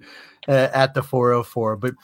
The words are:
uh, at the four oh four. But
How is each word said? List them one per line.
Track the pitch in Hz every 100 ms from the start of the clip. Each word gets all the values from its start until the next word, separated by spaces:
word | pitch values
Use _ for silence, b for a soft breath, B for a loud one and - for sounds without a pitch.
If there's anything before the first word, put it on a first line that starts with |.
| B B B B -
uh, | 135 131
at | 135 135
the | 139
four | - 127 120
oh | 120
four. | 113 120 110 107
But | 123 123